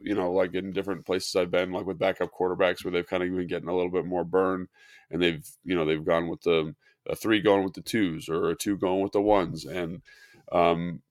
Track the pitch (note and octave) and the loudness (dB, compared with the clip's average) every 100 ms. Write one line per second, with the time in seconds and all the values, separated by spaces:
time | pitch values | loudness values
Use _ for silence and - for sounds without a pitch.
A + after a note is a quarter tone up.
0 | - G2+ F2+ F#2+ F#2 F2+ F#2+ F#2+ F#2+ F2 | -4 -2 0 2 0 -2 -4 -6 -4 -6
1 | - F#2 - F#2+ F2+ F2+ F#2 F2+ F2 E2+ | -2 -4 0 0 2 0 0 -4 -6 -2
2 | F#2+ F#2 F2 - F2+ F2+ F#2 F#2+ G2 F2 | 0 0 -4 -2 -2 2 2 0 -2 -2
3 | F2 F#2 F2+ F#2 F2 E2+ D#2+ F2+ F2+ F2+ | -2 -2 -2 -2 -4 -4 -2 -2 0 -2
4 | E2+ F2+ E2+ F#2 F#2+ F#2 F#2 _ - - | -2 -4 2 2 2 0 -6 _ -20 -20
5 | - E2 F2 D#2 - - E2+ F2+ D#2 D#2+ | -8 2 2 0 -8 -12 -2 0 2 0
6 | D#2+ E2+ E2+ E2 F2 E2 D#2 D2+ _ _ | 2 0 0 -2 2 2 0 -8 _ _
7 | - D#2+ A2 G#2+ G#2 G2 F#2+ F#2 - A2+ | -10 -6 0 2 4 4 2 -6 -4 0
8 | F#2+ D#2+ - D#2+ E2 E2+ G#2 F#2+ F#2 F#2+ | 0 -2 -4 -2 0 -2 -2 0 0 2
9 | G2 G2+ G#2 G2+ F2 D#2+ C2+ F2+ F2 G#2 | 2 2 4 4 2 -4 -8 -6 -6 -8
10 | - - - - - F2 E2+ E2+ F2 E2 | -16 -20 -20 -20 -2 2 4 2 -2 -8
11 | _ | _